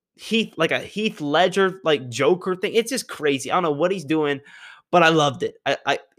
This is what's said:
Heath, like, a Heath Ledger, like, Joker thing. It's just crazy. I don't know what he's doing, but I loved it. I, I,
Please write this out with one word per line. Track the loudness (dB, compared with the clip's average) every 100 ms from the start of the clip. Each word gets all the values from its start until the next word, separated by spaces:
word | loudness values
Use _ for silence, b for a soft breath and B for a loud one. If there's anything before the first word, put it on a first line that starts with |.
| _ _
Heath, | -2 -2 -2 -2
like, | -2
a | -2
Heath | -6 -4 -4 -4
Ledger, | -2 2 2 2 0 0
like, | 0 0 -2
Joker | 0 2 2 -2
thing. | -4 -2
It's | 0 0
just | -4 -8
crazy. | -4 -2 -2 -2
I |
don't | -2
know | 0
what | 0 -2
he's | -2
doing, | -2 0 0 -4 B B B B _
but | 4
I | 6
loved | 4 2 0
it. | -6 -4 -4
I, | -2 -2
I, | -2 -6